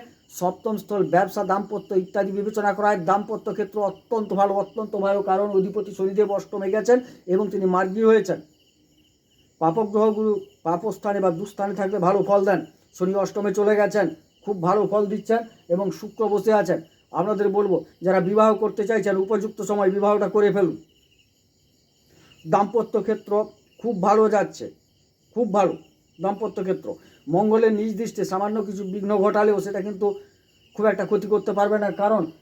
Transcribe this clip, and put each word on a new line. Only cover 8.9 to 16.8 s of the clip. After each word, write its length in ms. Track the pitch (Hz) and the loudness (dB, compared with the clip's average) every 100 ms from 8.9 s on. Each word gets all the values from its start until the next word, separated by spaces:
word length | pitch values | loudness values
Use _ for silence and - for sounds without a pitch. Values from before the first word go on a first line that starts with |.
| _ _ _ _ _ _ - | _ _ _ _ _ _ -2
পাপগ্রহগুলো 840 | 160 165 214 208 220 208 220 202 - _ | -2 0 -2 2 2 2 0 -2 -6 _
পাপস্থানে 580 | 165 175 220 - 208 202 | -4 -4 -4 -6 -4 0
বা 100 | 190 | 0
দুস্থানে 440 | 165 196 - 196 | 0 -8 -8 -6
থাকলে 240 | 190 190 202 | -4 -4 0
ভালো 240 | 170 196 | 2 2
ফল 220 | 180 202 | 4 2
দেন। 200 | 190 180 - _ _ | 4 0 -2 _ _
শনি 200 | - 185 | -6 -2
অষ্টমে 400 | 196 185 214 202 | -2 -2 -2 -2
চলে 220 | 196 208 208 | 0 2 2
গেছেন, 380 | 208 208 190 - _ _ | 2 0 -2 -4 _ _
খুব 180 | - 202 | -8 -2
ভালো 240 | 170 208 185 | 0 2 2
ফল 200 | 208 202 | 0 0
দিচ্ছেন 320 | 208 - 226 226 _ - | -4 -2 -2 -2 _ -4
এবং 220 | 180 196 | -2 -2
শুক্র 380 | - 208 - 220 | -6 -10 -4 -2
বসে 240 | 202 220 | 0 2
আছেন। 280 | 214 185 160 | 2 2 -2